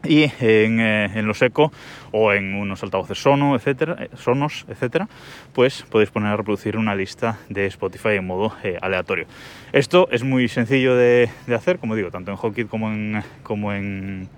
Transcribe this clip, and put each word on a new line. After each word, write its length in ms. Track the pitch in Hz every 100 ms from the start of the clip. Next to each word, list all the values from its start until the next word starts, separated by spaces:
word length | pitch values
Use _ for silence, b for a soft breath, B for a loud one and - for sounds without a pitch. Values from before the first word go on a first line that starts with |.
y 300 | - 147 151 -
en, 400 | 117 110 110 113
eh, 320 | 113 107 104
en 140 | 107 107
los 140 | 104
Echo 320 | 127 139 151 B B B B
o 180 | 107 110
en 240 | 101 95 101
unos 260 | 101 95
altavoces 380 | 98 95 90 95
Sono, 320 | - 143 143 135
etcétera, 400 | - 131 160 -
eh, 100 | - -
Sonos, 500 | - 170 147 - -
etcétera, 400 | - 127 165 202 B B B B
pues 340 | - 127 - -
podéis 200 | 113 107
poner 220 | 110 104
a 60 | 104
reproducir 400 | 107 104 110 107
una 180 | 110 98
lista 420 | 95 - - 110 -
de 160 | 98 98
Spotify 460 | - 95 - 113
en 140 | 101 92
modo, 300 | 92 107 -
eh, 140 | 104 85
aleatorio. 440 | 95 95 87 90 80 B B B B
Esto 340 | 143 131 180 180
es 140 | 120
muy 240 | 131 131 123
sencillo 480 | - 113 135 131 123
de, 340 | 123 120 117 B -
de 60 |
hacer, 260 | 117 - 180
como 160 | 117 110
digo, 160 | 90
tanto 200 | 90 92
en 60 | 98
HomeKit 280 | 117 104 107
como 200 | 113 110
en, 320 | 107 107 107 104 B
como 300 | - 104 104
en 560 | 101 101 95 95 95 92